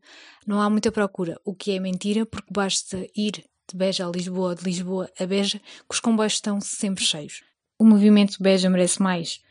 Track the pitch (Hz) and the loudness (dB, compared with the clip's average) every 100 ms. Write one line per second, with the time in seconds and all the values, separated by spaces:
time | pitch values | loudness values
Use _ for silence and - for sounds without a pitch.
0 | _ - - - - 202 208 214 220 214 | _ -20 -20 -16 -4 -2 2 2 0 0
1 | 202 - 170 - - 180 - 190 190 185 | -2 -2 -6 -6 -10 -8 -4 -4 -2 -4
2 | 202 208 220 - - 190 196 - - 185 | -2 -2 -2 -6 -8 -4 -2 -2 -6 -10
3 | 185 - 214 - - _ - 180 190 185 | -10 -6 -4 -6 -14 _ -14 -4 -2 -2
4 | 180 175 180 180 185 170 180 175 180 185 | -4 -6 -6 -4 -4 -4 -6 -6 -6 -6
5 | 175 - 185 196 202 208 - - - - | -8 -8 -4 -2 -2 -4 -12 -20 -8 -4
6 | 240 226 214 - 214 202 - - 202 185 | 0 2 2 -2 -4 -6 -6 -6 -4 -2
7 | - 160 147 - - _ _ - 220 208 | -4 -4 -8 -16 -20 _ _ 4 6 8
8 | 208 208 202 - 190 190 185 185 175 - | 8 8 6 2 2 4 4 4 2 2
9 | 190 180 170 - _ | 0 -2 -6 -12 _